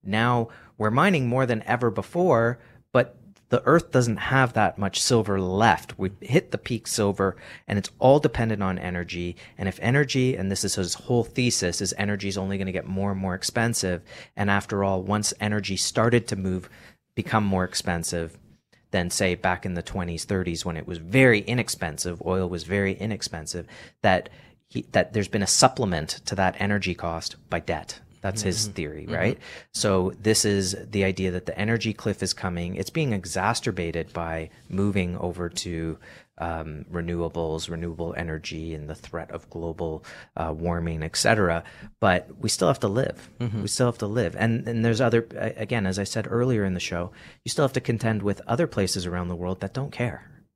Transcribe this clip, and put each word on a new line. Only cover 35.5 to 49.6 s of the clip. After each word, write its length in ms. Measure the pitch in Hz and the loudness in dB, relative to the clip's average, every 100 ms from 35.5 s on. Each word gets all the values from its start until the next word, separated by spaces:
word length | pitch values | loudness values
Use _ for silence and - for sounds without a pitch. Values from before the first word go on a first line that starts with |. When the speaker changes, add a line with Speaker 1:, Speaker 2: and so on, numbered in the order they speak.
Speaker 1:
to, 480 | - 90 82 82 76 - - _ - | -6 -6 -6 -6 -8 -14 -20 _ -8
um, 480 | 85 82 78 76 - | -6 -6 -8 -10 -8
renewables, 800 | 85 85 85 82 85 82 80 80 | -6 -4 -2 -2 -2 -2 -4 -6
renewable 460 | 82 85 80 85 - | -6 -6 -6 -6 -4
energy, 580 | 85 78 - 78 82 | -6 -6 -8 -10 -8
and 140 | 78 73 | -8 -10
the 60 | |
threat 360 | 78 - 85 80 | -12 -10 -10 -10
of 200 | 82 - | -12 -12
global, 560 | 85 82 82 85 78 - - - - | -8 -8 -4 -6 -6 -10 -20 -12 -6
uh, 160 | 80 78 | -4 -2
warming, 460 | 85 85 82 80 | -2 0 -2 -4
et 140 | 78 - | -4 0
cetera. 460 | - 110 90 85 - - - - | 2 4 4 0 -4 -18 -20 0
But 200 | 101 90 - - | 4 4 0 -6
we 80 | 107 | -4
still 200 | - 92 | 2 2
have 120 | 139 | 2
to 80 | 107 | 0
live. 400 | 107 135 - - - | 0 -2 -6 -14 -6
Speaker 2:
Mm-hmm. 200 | 120 107 | -4 -2
Speaker 1:
We 80 | 104 | -4
still 200 | - 123 | 2 0
have 60 | - | 2
to 80 | 104 | -2
live. 280 | 113 92 - | 0 -2 0
And, 280 | 113 113 - | 0 0 -2
and 160 | 117 | 0
there's 200 | 117 110 | 2 4
other, 240 | 123 117 117 - | 4 4 0 -6
a-, 240 | 110 - 110 | -6 -4 -4
again, 180 | 120 | -2
as 140 | 95 95 | 0 -2
I 60 | |
said 220 | 98 113 104 | -2 -4 -2
earlier 380 | 117 127 117 | 0 2 2
in 80 | 98 | 0
the 80 | 90 | -2
show, 320 | - 87 87 - - - | -4 -4 -6 -10 -20 -14
you 60 | - | -6
still 140 | - 139 | 0 2
have 60 | |
to 140 | 131 123 | 2 -2
contend 320 | 113 113 110 | 0 0 0
with 180 | 101 98 - | 0 -2 -2
other 200 | 123 170 | 0 0
places 380 | - 92 98 | 0 0 0
around 240 | 90 87 87 | -4 -4 -4
the 80 | 87 | -4
world 180 | 87 92 | -4 -4